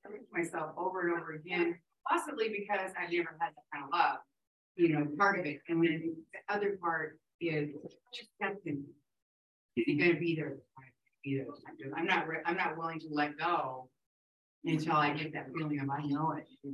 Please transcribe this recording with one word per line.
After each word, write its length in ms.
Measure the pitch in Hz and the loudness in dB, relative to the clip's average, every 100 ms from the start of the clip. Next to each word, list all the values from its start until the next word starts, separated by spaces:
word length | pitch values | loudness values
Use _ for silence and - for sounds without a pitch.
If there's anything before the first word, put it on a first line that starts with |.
prove 160 | 208 208 | -14 -14
to 60 | - | -6
myself 400 | 170 170 170 156 165 | -2 0 -2 -4 -2
over 300 | 180 185 175 | -2 2 2
and 120 | 170 | 0
over 140 | 160 | -2
again, 440 | 151 170 175 170 - _ _ - | -8 -2 2 2 0 _ _ 0
possibly 400 | 339 294 220 220 | 0 0 -2 0
because 420 | 202 202 202 190 180 | -2 -2 -2 -2 -4
I've 120 | 180 | -2
never 240 | 175 165 - | 0 0 -2
had 120 | 160 | -4
that 140 | - - | -4 -12
kind 120 | 151 139 | -10 -2
of 60 | |
love, 240 | 170 - - - _ _ _ _ - | 2 2 2 -8 _ _ _ _ 4
you 140 | 165 | 4
know, 180 | 151 147 - | 6 2 4
part 220 | 202 180 | 4 4
of 60 | 147 | 0
it. 140 | 143 - | -4 0
And 160 | 165 | 4
then 320 | 165 160 165 160 - | 4 4 -2 -6 -10
the 200 | - - | -10 -4
other 240 | 208 202 196 | 0 0 0
part 380 | 170 165 156 - _ - | 0 0 -2 -8 _ -6
is 280 | 170 151 147 - - - _ | -2 0 0 -4 -14 -18 _
just 140 | - - - | -16 -16 -4
acceptance. 460 | 202 196 170 139 - - _ _ _ _ _ _ _ - | -4 -4 -4 -6 -6 -16 _ _ _ _ _ _ _ 0
You're 320 | - 147 175 | 2 4 6
gonna 120 | 165 | 4
be 160 | 170 160 | 2 0
there, 220 | 143 135 - - - _ _ _ | -2 -6 -14 -20 -20 _ _ _
be 140 | 139 135 | -4 -4
there. 560 | 127 - - - 135 170 | -4 -10 -16 -14 -10 -4
I'm 80 | 185 | 0
not 220 | 165 160 | 2 0
re-, 160 | 156 175 | -4 -2
I'm 120 | 185 | 0
not 200 | 165 160 | 0 -2
willing 220 | 170 160 | -4 -6
to 80 | 156 | -4
let 280 | 147 147 143 | 0 0 0
go 520 | 165 165 135 131 - _ _ _ _ _ _ _ - | 0 0 -2 -6 -12 _ _ _ _ _ _ _ 0
until 280 | 156 160 | 0 4
I 200 | 156 147 | 4 4
get 200 | 156 156 | 2 -4
that 140 | 147 135 165 | -6 -8 -4
feeling 240 | 151 147 | -2 -2
of 100 | 139 | -2
I 120 | 147 147 | -2 0
know 280 | 143 160 | 0 0
it, 120 | 151 - - 139 | -2 -6 -14 -12